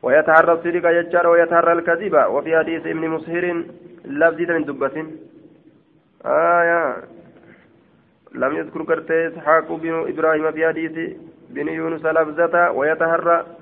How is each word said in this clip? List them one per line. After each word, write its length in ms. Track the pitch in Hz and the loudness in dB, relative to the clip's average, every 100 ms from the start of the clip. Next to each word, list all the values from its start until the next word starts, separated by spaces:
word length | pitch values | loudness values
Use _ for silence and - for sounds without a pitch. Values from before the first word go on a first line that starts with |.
ويتحرى 500 | 120 143 156 160 165 | 4 2 6 6 6
الصدق 380 | 165 170 170 170 | 2 0 0 2
يجار 360 | 170 170 175 170 | 2 2 2 4
ويتحرى 460 | 170 165 170 165 | 4 4 4 4
الكذب، 420 | 170 170 170 202 151 110 | 2 0 -2 2 2 2
وفي 300 | 123 156 160 | 0 0 0
حديث 280 | 156 165 165 | 0 -4 -6
ابن 220 | 160 160 | -6 -4
مسهر 560 | 160 160 170 175 170 170 - - - | -6 -6 -6 -4 -4 -8 -16 -20 -20
لفظ 460 | - 143 165 156 175 | -12 2 2 2 -2
من 140 | 165 | -2
دبة. 420 | 143 135 135 151 156 104 - - - _ _ _ _ _ _ _ - | -4 -4 -4 -6 -12 -14 -20 -20 -20 _ _ _ _ _ _ _ -2
آية. 720 | 143 170 175 170 170 151 101 - - - - - - _ _ _ _ _ _ _ | 0 2 2 2 0 -2 -6 -12 -20 -20 -20 -20 -20 _ _ _ _ _ _ _
لم 220 | 123 131 156 | -4 -4 -4
يذكر 280 | 165 160 | -8 -10
كرت 260 | 160 165 156 | -4 -4 0
إسحاق 600 | 160 165 165 147 160 160 | -2 -2 -4 2 2 2
بن 320 | 160 165 165 160 | -6 -4 -4 -4
إبراهيم 440 | 147 160 156 156 | -2 0 2 -2
في 140 | 151 160 | 0 -2
حديث 500 | 160 160 160 165 - - - - | -2 -6 -6 -10 -10 -20 -20 -16
بن 180 | 127 147 | -8 -6
يونس 360 | 160 160 160 | -6 -6 -4
لفظة 680 | 160 160 156 151 170 170 175 | 0 0 0 0 0 2 0
ويتحرى 760 | - 147 160 165 165 165 170 - - | 2 -2 0 0 0 2 0 0 -16